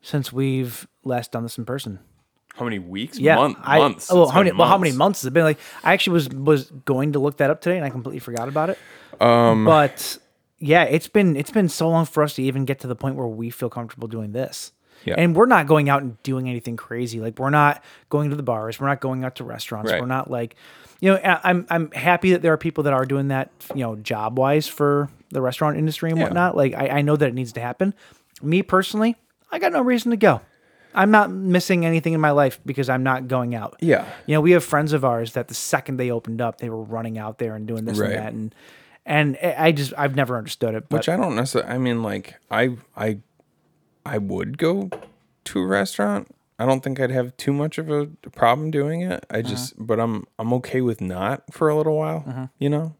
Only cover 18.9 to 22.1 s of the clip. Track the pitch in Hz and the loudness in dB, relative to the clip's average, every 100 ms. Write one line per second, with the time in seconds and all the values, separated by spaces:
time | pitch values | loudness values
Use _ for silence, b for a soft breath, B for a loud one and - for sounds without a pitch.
18.9 | 139 135 131 127 - 127 117 - 107 110 | -2 -2 -4 -6 -8 -12 -12 -10 -6 -2
19.9 | 110 123 131 - 127 117 _ B B B | -2 -2 -4 -4 -6 -8 _ B B B
20.9 | B 190 190 190 170 185 180 - 170 156 | B 2 4 4 2 2 0 0 -2 -2
21.9 | 135 147 | -2 2